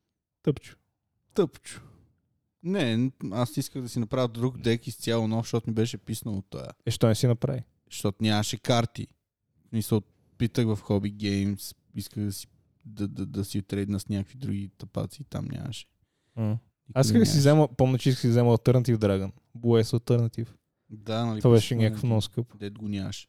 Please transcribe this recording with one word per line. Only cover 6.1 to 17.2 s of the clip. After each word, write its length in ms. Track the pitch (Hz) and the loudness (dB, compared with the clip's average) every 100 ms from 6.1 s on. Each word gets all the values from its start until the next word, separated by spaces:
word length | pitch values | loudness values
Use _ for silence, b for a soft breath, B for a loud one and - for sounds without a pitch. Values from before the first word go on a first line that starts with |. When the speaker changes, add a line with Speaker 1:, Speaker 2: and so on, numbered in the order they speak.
| 113 - 98 | -8 -6 -8
Speaker 2:
това. 260 | - - - - - | -8 -12 -14 -10 -6
Speaker 1:
Е, 60 | |
що 160 | - 117 | 2 2
не 80 | 107 | 4
си 120 | 127 | 2
направи? 360 | 117 131 127 - _ _ | 2 -2 -6 -8 _ _
Speaker 2:
Защото 320 | - 104 95 | -6 -6 -2
нямаше 360 | 110 107 104 113 | 0 0 0 -4
карти. 500 | - 120 117 - 107 _ _ _ _ _ | 0 2 0 -4 -14 _ _ _ _ _
В 80 | - | -8
смисъл, 360 | 113 104 110 - _ _ - | -4 0 0 -2 _ _ -4
питах 280 | 117 - 113 | -2 0 0
в 120 | 104 | 0
Hobby 360 | - 101 104 104 | 0 0 0 -4
Games, 600 | 104 98 98 98 - - _ - | -2 0 0 -4 -8 -18 _ -12
исках 280 | - - | -10 -6
да 80 | 104 | -6
си, 160 | 98 - _ _ _ - | -6 -14 _ _ _ -16
да, 220 | 104 101 | -8 -6
да, 180 | 101 98 | -6 -8
да 200 | - 98 | -6 -4
си 160 | 104 | -6
трейдна 380 | 98 101 101 101 | -6 -6 -4 -4
с 100 | - | -4
някакви 280 | 101 98 127 | -6 -6 -8
други 320 | 131 101 98 | -8 -6 -8
тапаци 500 | - 101 - - - | -14 -12 -8 -8 -10
и 60 | 143 | -12
там 200 | - - | -10 -8
нямаше. 400 | - - 113 - _ _ _ _ - | -8 -10 -12 -16 _ _ _ _ -6
Speaker 1:
М. 80 | |
Speaker 2:
Никъде 160 | 110 113 _ _ - | -4 -4 _ _ -6
Speaker 1:
Аз 120 | 127 131 | 2 4
исках 140 | |
да 60 | 107 | 6